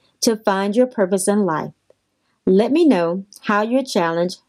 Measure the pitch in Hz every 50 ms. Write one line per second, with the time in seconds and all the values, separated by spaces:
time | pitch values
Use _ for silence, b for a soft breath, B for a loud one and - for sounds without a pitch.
0 | _ _ _ _ - 240 220 214 - 214 190 196 196 202 202 240 254 254 - 240
1 | 196 175 202 190 190 208 202 214 202 175 156 151 156 151 - _ _ _ _ _
2 | _ _ _ _ _ _ _ _ _ - 190 196 226 240 269 330 349 294 220 180
3 | 170 165 175 190 196 - - - - - 208 208 214 226 247 269 262 - - 208
4 | 170 165 165 170 175 180 - - _